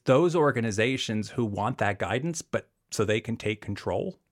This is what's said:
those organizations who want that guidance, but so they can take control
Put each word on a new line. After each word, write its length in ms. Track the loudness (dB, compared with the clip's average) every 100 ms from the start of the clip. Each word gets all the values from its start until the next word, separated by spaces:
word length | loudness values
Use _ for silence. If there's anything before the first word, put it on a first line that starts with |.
those 320 | 4 6 6 4
organizations 960 | 2 2 0 2 0 0 -2 -4 -4
who 160 | -2 -2
want 320 | 0 -2 0
that 200 | 0 0
guidance, 440 | -2 -2 -2 -6
but 260 | -6 -6 -6 _ _
so 140 | -2
they 160 | 2 2
can 180 | 0 -4
take 240 | -4 -4
control 560 | -6 -6 -4 -2 -4 -8 _